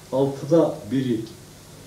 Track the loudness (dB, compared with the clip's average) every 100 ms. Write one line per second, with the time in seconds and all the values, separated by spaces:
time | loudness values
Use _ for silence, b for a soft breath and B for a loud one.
0 | -4 0 0 -2 2 4 4 0 -4 -2
1 | 0 -2 -4 -14 -20 -20 -20 -20